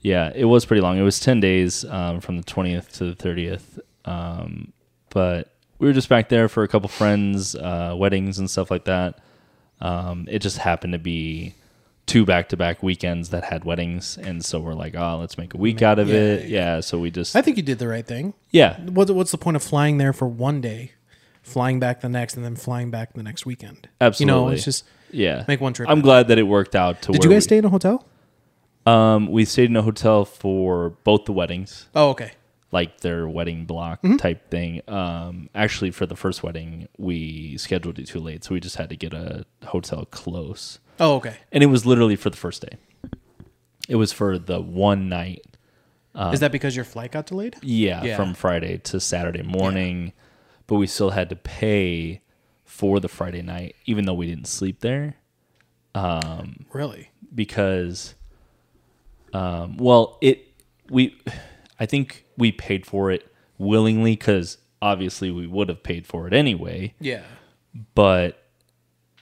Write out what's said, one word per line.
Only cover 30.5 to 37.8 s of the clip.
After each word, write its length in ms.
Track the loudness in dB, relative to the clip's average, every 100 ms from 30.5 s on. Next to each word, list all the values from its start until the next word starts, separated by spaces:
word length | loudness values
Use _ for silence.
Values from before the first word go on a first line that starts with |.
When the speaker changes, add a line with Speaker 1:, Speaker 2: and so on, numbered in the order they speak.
| 0 0 0 -2 -2
Speaker 1:
both 220 | 4 4 4
the 80 |
weddings. 540 | -2 -2 -6 -10 -16 -6
Speaker 2:
Oh, 160 | 2 2
okay. 220 | 2 -8 -16 _ _ _
Speaker 1:
Like, 300 | -2 -2 -4
their 260 | -6 -4 -4
wedding 380 | -6 -6 -6 -8
block 360 | -8 -8 -4
Speaker 2:
Mm-hmm. 160 | 2 2
Speaker 1:
type 320 | 2 -2 _
thing. 320 | -6 -4 -8 -8
Um, 600 | -6 -6 -6 -10 -14 -12
actually, 380 | -4 -2 -2 -6
for 140 | -4 -6
the 100 | -4
first 280 | -6 -6
wedding, 440 | -8 -10 -12 -14 -16 -10
we 600 | -6 -6 -6 -10 -12 -12
scheduled 420 | -6 -4